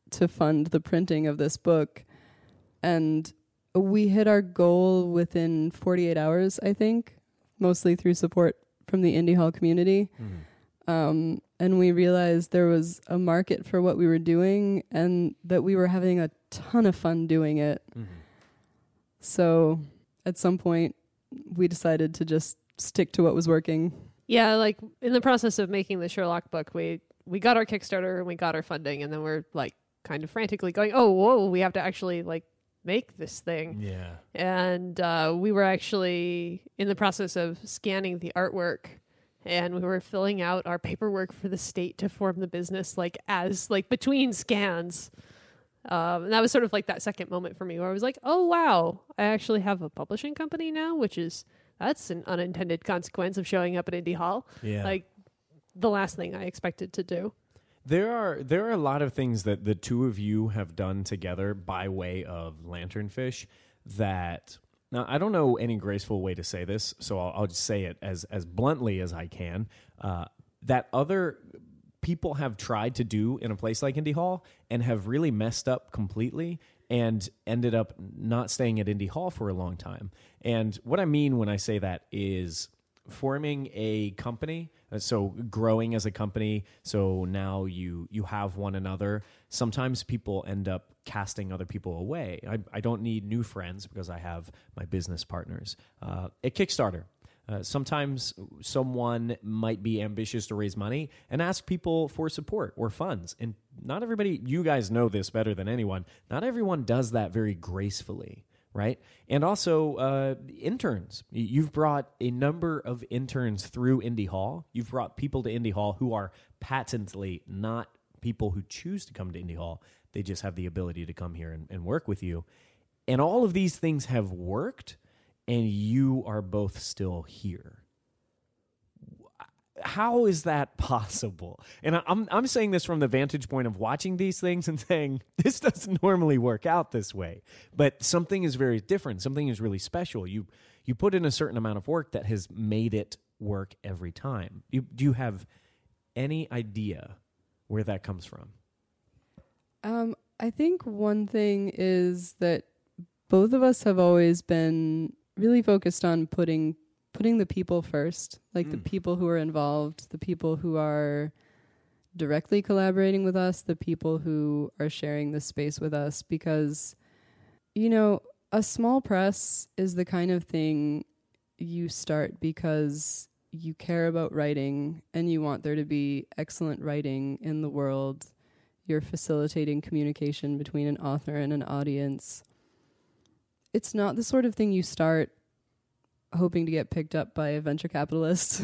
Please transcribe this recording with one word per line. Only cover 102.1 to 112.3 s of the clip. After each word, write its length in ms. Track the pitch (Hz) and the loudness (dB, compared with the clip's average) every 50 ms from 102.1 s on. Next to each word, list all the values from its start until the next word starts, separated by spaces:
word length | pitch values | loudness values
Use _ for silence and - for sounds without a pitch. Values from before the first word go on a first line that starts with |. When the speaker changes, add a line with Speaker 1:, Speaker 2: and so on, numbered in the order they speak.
| - - 160 156 | -4 -4 -6 -4
Speaker 2:
support 440 | - - 151 - 208 214 156 104 - | -6 -8 -8 -6 -6 -4 -4 -6 -6
or 120 | - 113 110 | -4 -4 -4
funds. 460 | - - 160 190 147 95 85 87 - | -4 -4 -6 -6 -6 -6 -8 -12 -12
And 180 | - 113 117 104 - _ _ - 120 | -10 -10 -10 -10 -12 _ _ -20 -14
not 200 | - - 139 196 | -10 -8 -6 -6
everybody, 380 | 240 226 226 208 208 202 170 - - | -4 -4 -2 -2 0 0 -2 -2 -4
you 180 | 127 143 170 180 | -2 -2 0 2
guys 260 | 160 147 131 110 95 | 2 2 2 2 0
know 200 | 113 117 120 113 | 2 2 2 2
this 200 | 98 104 92 - | 2 0 -2 -2
better 240 | - 113 110 110 101 | -2 -2 0 0 -2
than 140 | 92 95 | -2 -2
anyone, 380 | 104 120 123 113 101 95 92 87 - - _ _ - | -2 -2 -2 -2 -2 -2 -4 -6 -10 -16 _ _ -8
not 140 | 113 139 202 | -6 -4 -2
everyone 400 | 254 247 240 220 190 180 151 120 | -2 -2 -2 0 0 0 0 0
does 260 | 101 113 127 127 110 | 2 2 2 2 0
that 220 | 117 117 104 90 90 | 0 0 0 0 0
very 200 | 113 110 107 98 | 0 0 0 -2
gracefully, 920 | 85 82 90 90 95 101 101 101 - - - 101 - - - 101 107 - _ _ _ _ _ - | -4 -6 -6 -6 -4 -4 -4 -4 -6 -8 -10 -12 -12 -12 -14 -18 -20 -20 _ _ _ _ _ -6
right? 240 | 104 101 113 127 - _ _ _ _ _ | -2 -2 -2 -2 -4 _ _ _ _ _
And 160 | - 127 143 147 | -2 0 2 2
also, 520 | 175 208 196 - 180 165 156 160 151 139 | 2 0 0 2 2 4 4 4 2 0
uh, 400 | - 131 135 139 135 135 135 135 - - 135 - | 0 0 0 2 0 0 -2 -2 -4 -8 -14 -12
interns. 680 | - - 156 226 262 - 185 120 95 85 - - - - _ - | -6 -4 -4 -2 -2 -2 -2 -2 -2 -6 -10 -14 -18 -18 _ -6
Y-, 80 | 113 | -4
you've 320 | 117 101 123 143 156 147 - | -2 0 2 2 2 2 0
brought 360 | 151 156 151 147 143 139 - _ - | 0 2 2 2 0 -2 -6 _ -4
a 100 | - 123 | -4 -2